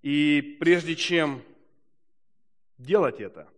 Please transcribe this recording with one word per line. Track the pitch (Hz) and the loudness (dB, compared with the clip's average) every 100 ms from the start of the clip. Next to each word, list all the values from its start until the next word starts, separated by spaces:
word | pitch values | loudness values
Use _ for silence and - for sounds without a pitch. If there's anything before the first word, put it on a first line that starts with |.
И | 139 147 147 147 143 - | -2 0 2 2 0 -2
прежде | 165 175 160 160 | 2 2 2 -6
чем | - 175 151 131 - - _ _ _ _ _ _ _ _ _ _ _ _ | -2 0 -2 -6 -14 -20 _ _ _ _ _ _ _ _ _ _ _ _
делать | 127 202 147 117 | 0 2 2 -2
это | 98 80 76 | -14 -14 -20